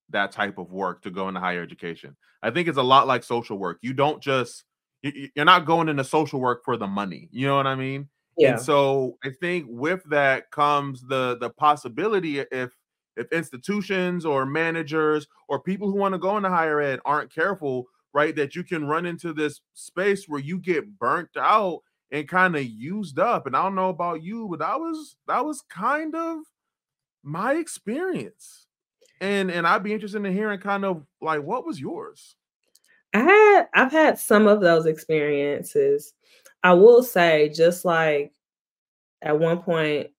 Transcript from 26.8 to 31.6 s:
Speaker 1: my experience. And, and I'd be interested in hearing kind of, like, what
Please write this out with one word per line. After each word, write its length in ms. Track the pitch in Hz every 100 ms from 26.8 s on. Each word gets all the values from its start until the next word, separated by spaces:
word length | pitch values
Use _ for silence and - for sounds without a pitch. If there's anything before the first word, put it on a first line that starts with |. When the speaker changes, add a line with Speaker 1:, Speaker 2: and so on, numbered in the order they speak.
| _ _ _ _
Speaker 1:
my 320 | 143 160 226 311
experience. 1120 | 320 - - 262 370 302 107 - - - _ _ _ _ _ -
And, 300 | 190 202 190
and 160 | 175 175
I'd 160 | 208
be 100 | 202
interested 320 | 214 214 208 202
in 80 |
hearing 260 | 185 214 196
kind 260 | 202 202 196
of, 180 | 170 147 _
like, 200 | 156 151
what 220 | 143 247